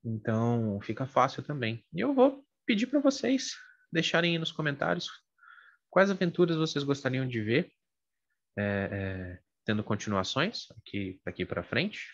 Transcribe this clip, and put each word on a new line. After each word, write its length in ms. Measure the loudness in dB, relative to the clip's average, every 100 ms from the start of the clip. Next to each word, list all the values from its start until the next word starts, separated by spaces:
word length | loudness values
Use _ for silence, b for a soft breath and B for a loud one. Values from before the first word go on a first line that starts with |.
então 720 | -6 -4 -2 0 2 2 0 -2
fica 220 | -6 -6
fácil 380 | 0 2 2 0
também. 420 | -8 -4 -4 -4 _
E 60 | -2
eu 160 | 0
vou 320 | 6 4 4 _ _
pedir 220 | 0 0 2
pra 140 | 4
vocês 540 | 2 2 0 0 -2 -10 B B B
deixarem 420 | 0 2 2 2
aí 40 | 0
nos 140 | -2
comentários 580 | -2 -2 0 0 0 -2 -12 _ _ B B B B _
quais 220 | 4 4
aventuras 440 | 4 0 4 4 4
vocês 280 | 0 0
gostariam 420 | 0 0 0 -2 -2
de 140 | -2
ver, 300 | 2 0 0 _ _ _ _ _ _ _ _ -4
é, 60 |
é, 760 | 0 0 -2 -4 -4 -6 -10 -14 _ _
tendo 180 | -2 -2
continuações 880 | 0 -4 0 0 0 0 -2 -4 -16 -20
aqui, 420 | -10 -6 -6 -8
daqui 200 | -10 -6
pra 200 | -4 -4
frente. 420 | -2 -2 -2 -6 -16